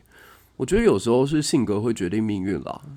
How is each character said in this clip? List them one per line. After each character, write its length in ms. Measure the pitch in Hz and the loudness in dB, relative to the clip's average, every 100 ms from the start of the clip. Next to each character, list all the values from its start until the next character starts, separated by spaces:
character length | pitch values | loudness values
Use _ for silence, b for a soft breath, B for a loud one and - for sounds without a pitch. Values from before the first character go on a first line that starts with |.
| _ B B B B - | _ B B B B -8
我 80 | - | 0
觉 100 | 202 | 2
得 60 | |
有 160 | 220 104 | 4 4
时 100 | 117 | 4
候 160 | 120 | 2
是 160 | 139 151 | 2 0
性 240 | 147 147 | 0 0
格 160 | 104 101 | 2 0
会 140 | 120 | -2
决 160 | 117 90 | -2 -2
定 120 | 104 | -2
命 200 | 107 101 | -2 -2
运 200 | 95 82 | -2 -4
啦。 200 | - - 143 | -6 -12 -14